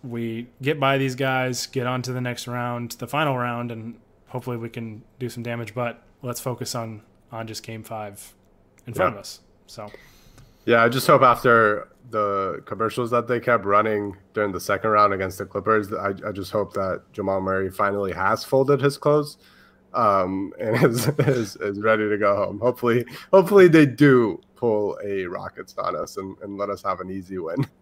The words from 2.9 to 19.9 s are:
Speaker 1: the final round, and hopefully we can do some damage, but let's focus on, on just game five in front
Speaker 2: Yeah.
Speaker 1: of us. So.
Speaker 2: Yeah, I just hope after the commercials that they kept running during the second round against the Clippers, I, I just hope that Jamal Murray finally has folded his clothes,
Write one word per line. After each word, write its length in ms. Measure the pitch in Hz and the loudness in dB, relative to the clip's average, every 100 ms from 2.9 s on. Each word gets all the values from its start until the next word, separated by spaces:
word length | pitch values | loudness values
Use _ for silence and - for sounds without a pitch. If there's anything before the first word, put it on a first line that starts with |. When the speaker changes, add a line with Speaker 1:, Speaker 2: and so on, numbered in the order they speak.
| - | -12
Speaker 1:
the 80 | 120 | -4
final 300 | 143 151 127 | -2 0 0
round, 340 | 120 120 120 | -4 -4 -8
and 280 | 113 110 117 _ _ _ | -10 -12 -16 _ _ _
hopefully 300 | 127 123 120 | -10 -8 -8
we 120 | 117 | -8
can 340 | 120 113 110 - _ | -10 -12 -14 -20 _
do 100 | 123 | -10
some 140 | 120 | -8
damage, 300 | 120 120 110 123 | -8 -8 -8 -6
but 280 | 120 117 _ _ | -6 -8 _ _
let's 180 | 123 120 | -10 -6
focus 340 | 131 120 120 120 | -6 -6 -8 -8
on, 260 | 113 107 _ _ _ | -8 -12 _ _ _
on 160 | 113 113 | -12 -10
just 160 | 107 | -12
game 200 | - 113 | -12 -14
five 500 | 110 110 104 101 - _ _ _ _ _ - | -12 -12 -12 -16 -20 _ _ _ _ _ -12
in 60 | |
front 200 | 110 - | 0 0
Speaker 2:
Yeah. 40 | 101 | -2
Speaker 1:
of 20 | |
us. 200 | - - _ _ _ | -16 -18 _ _ _
So. 240 | - 107 - - _ - - - _ - | -16 -16 -18 -20 _ -20 -20 -20 _ 2
Speaker 2:
Yeah, 160 | 117 | 4
I 60 | 117 | 4
just 160 | 131 - | 2 4
hope 160 | 139 | 6
after 680 | 127 117 127 117 107 104 - _ 127 | 6 4 4 6 4 2 -8 _ -6
the 520 | 110 104 98 98 76 - | -2 0 0 -2 -6 -10
commercials 460 | 98 110 - 117 | -4 -4 -2 0
that 160 | 120 117 | 0 0
they 120 | 120 | -2
kept 260 | 127 117 98 | 2 0 4
running 500 | 101 110 104 104 92 _ | 2 4 0 -4 -10 _
during 180 | 113 104 | -2 -2
the 80 | 90 | -2
second 300 | - 98 110 | -2 -2 2
round 220 | 107 104 | 4 4
against 240 | 95 95 92 | 2 -4 -6
the 80 | 98 | -6
Clippers, 460 | 101 98 110 98 | -4 0 0 0
I, 200 | 107 98 92 87 | -8 -8 -8 -8
I 40 | |
just 200 | 98 90 | -10 -4
hope 220 | 107 98 | -4 -4
that 280 | 101 95 87 _ | -4 -4 -4 _
Jamal 260 | - 95 95 | -6 -4 -2
Murray 280 | 95 95 95 | -2 -2 -4
finally 420 | 92 101 101 98 | -2 -2 0 -4
has 300 | 82 98 110 | -2 -2 -2
folded 380 | - 135 135 139 | 0 0 2 2
his 160 | 139 139 | 2 0
clothes, 400 | 147 151 143 - _ _ _ _ _ | 0 0 0 -12 _ _ _ _ _